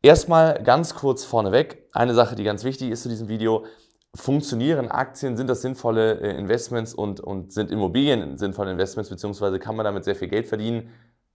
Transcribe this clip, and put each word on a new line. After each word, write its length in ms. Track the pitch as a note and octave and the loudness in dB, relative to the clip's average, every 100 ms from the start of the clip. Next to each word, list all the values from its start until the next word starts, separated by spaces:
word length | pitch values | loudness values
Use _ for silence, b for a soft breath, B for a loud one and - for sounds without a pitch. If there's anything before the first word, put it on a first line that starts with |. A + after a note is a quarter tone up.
Erstmal 600 | C#3 D#3+ - E3 D#3+ D3 | 10 8 6 6 6 4
ganz 320 | - C3+ E3 | 4 2 2
kurz 300 | - C#3 B2+ | -2 -2 -2
vorneweg, 640 | - A#2 G2+ A2 D#3 - _ | 0 0 4 2 2 -8 _
eine 200 | - A#2+ | -2 2
Sache, 220 | A#2 A2+ G#2+ | 4 4 2
die 80 | |
ganz 220 | G#2+ G#2 A#2+ | -4 -4 -6
wichtig 260 | C3 C3 | -6 -6
ist 120 | A2 | -6
zu 60 | B2 | -6
diesem 200 | A2 A2 | -8 -6
Video. 340 | A2 A2 A2 B B B B _ - | -2 0 0 B B B B _ -8
Funktionieren 760 | - C#3+ C#3+ A2+ C3+ D#3 A#2+ | 0 0 0 -2 0 0 -2
Aktien, 480 | - B2+ - C3+ A2+ | -2 -4 -4 -6 -4
sind 100 | C3 | -2
das 140 | B2 | -2
sinnvolle, 600 | B2+ B2+ A#2+ A2 A2 G#2+ | -2 -2 0 2 2 2
äh, 160 | G#2 D#2 | -2 -4
Investments 580 | G2 B2 - A#2+ A2+ - | -2 -2 -2 -6 -6 -6
und, 240 | G#2 F#2+ | -6 -6
und 340 | - G2 F2+ | -8 -10 -6
sind 160 | - G#2+ | -6 -4
Immobilien 680 | G#2+ F#2+ G2+ C#3 A#2+ D2+ C2+ | -2 0 2 2 2 -2 -6
sinnvolle 340 | G2 F#2+ G2 | -6 -4 -6
Investments, 400 | F2+ F#2+ - G2+ | -2 -2 -4 -10
beziehungsweise 480 | F#2 G#2 G2+ G2+ F#2+ | -8 -8 -4 -2 -2
kann 160 | A2 A2 | -6 -4
man 80 | |
damit 220 | G#2+ G2+ F#2 | -4 -2 -4
sehr 100 | G2 | -4
viel 140 | F#2+ | -2
Geld 180 | G2+ - | -4 -4
verdienen? 420 | G#2+ A2 A#2 A#2 B B B _ | -6 -4 -4 -8 B B B _